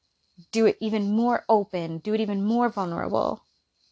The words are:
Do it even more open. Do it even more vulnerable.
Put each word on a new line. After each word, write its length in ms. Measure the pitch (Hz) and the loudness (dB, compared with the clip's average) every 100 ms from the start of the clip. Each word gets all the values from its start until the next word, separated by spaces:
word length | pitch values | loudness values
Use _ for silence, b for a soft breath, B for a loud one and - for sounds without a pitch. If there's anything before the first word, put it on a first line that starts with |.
| _ _ _ - 170 | _ _ _ -20 -6
Do 140 | 220 226 | 2 2
it 100 | - | 2
even 300 | 220 214 202 | -2 -2 0
more 340 | 214 240 240 - | 0 2 0 2
open. 500 | 214 196 180 165 160 | 2 2 -4 -6 -6
Do 160 | 208 | -4
it 60 | 214 | -2
even 240 | 208 196 | -2 -2
more 240 | 202 233 240 | 0 2 0
vulnerable. 760 | 208 180 170 - 196 - 226 _ _ _ _ _ | -2 -4 -4 -2 0 -2 -4 _ _ _ _ _